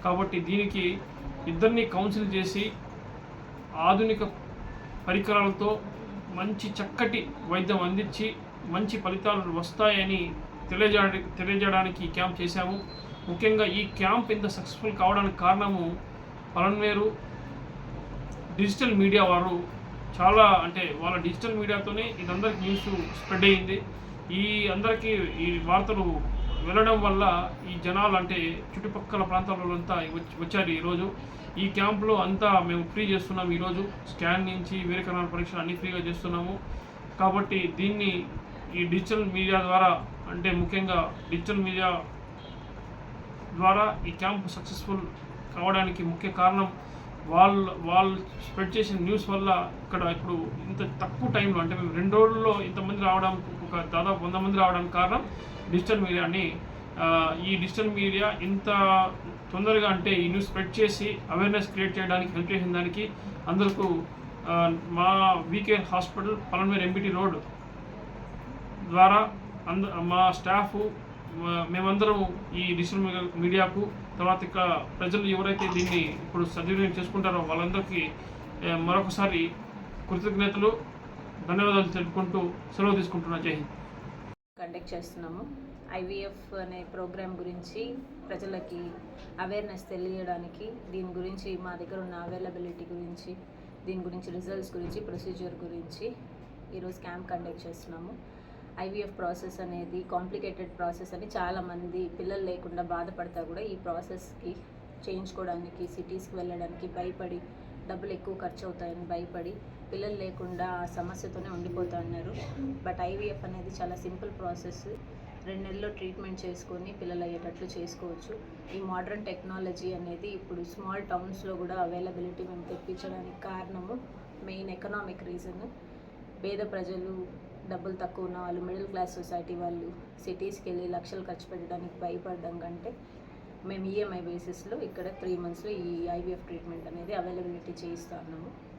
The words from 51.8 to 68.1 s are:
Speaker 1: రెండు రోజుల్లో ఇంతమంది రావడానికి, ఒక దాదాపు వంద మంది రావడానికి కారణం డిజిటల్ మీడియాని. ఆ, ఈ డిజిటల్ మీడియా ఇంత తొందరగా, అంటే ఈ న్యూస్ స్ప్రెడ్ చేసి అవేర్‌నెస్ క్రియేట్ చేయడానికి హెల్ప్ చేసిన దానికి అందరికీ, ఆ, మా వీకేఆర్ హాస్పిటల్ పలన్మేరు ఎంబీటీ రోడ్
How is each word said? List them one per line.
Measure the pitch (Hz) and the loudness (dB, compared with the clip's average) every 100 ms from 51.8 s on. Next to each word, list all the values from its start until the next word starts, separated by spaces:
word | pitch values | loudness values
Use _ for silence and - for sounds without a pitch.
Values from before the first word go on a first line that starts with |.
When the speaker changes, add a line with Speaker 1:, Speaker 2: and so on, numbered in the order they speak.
| 175 165 | 0 2
Speaker 1:
రెండు | 190 208 | 4 10
రోజుల్లో | 220 226 220 208 | 10 8 4 4
ఇంతమంది | 196 190 190 202 | 0 -2 -2 0
రావడానికి, | 196 190 190 185 - - 170 | 4 6 4 0 -6 -8 -4
ఒక | 170 165 | -4 0
దాదాపు | 165 180 185 175 | 0 2 2 0
వంద | 185 | 0
మంది | 190 196 | 2 6
రావడానికి | 185 180 180 | 6 6 2
కారణం | - 185 240 277 - - - - | 2 4 4 0 -8 -10 -10 0
డిజిటల్ | 175 180 220 | 0 4 2
మీడియాని. | 190 175 170 185 170 - - - - - | 4 2 2 2 0 -4 -10 -12 -10 0
ఆ, | 165 165 160 160 185 | 4 6 4 2 0
ఈ | 190 | 2
డిజిటల్ | 180 - 220 | 0 2 0
మీడియా | 202 196 190 208 | 2 2 4 2
ఇంత | 208 180 196 214 202 196 190 185 - - - - | 2 0 0 4 6 8 8 6 2 -10 -10 -8
తొందరగా, | 185 208 220 208 | 0 6 6 6
అంటే | 185 170 | 4 4
ఈ | 190 170 | 4 4
న్యూస్ | 190 196 | 2 0
స్ప్రెడ్ | 196 185 - | 0 -2 6
చేసి | 214 202 208 208 - | 4 6 -2 -2 -2
అవేర్‌నెస్ | 165 202 208 190 | 4 4 4 2
క్రియేట్ | 196 190 180 | 0 0 2
చేయడానికి | 185 185 175 | 2 2 2
హెల్ప్ | 165 175 | -2 0
చేసిన | 190 175 | 2 2
దానికి | 175 175 196 214 - - - - | 2 0 0 -4 -4 -10 -8 0
అందరికీ, | 180 202 196 190 165 170 - - - 170 | 4 4 4 2 2 0 -10 -12 -10 2
ఆ, | 170 170 165 170 | 6 6 4 -2
మా | 170 180 190 190 175 165 | 4 6 8 8 6 4
వీకేఆర్ | 190 202 208 - | 0 4 4 4
హాస్పిటల్ | 180 185 - 196 208 - | 0 0 -2 -2 -2 -2
పలన్మేరు | 180 196 196 | 2 4 4
ఎంబీటీ | 180 190 196 | 2 2 2
రోడ్ | 180 190 160 - - - - - - - | 4 2 2 -6 -12 -12 -12 -12 -12 -12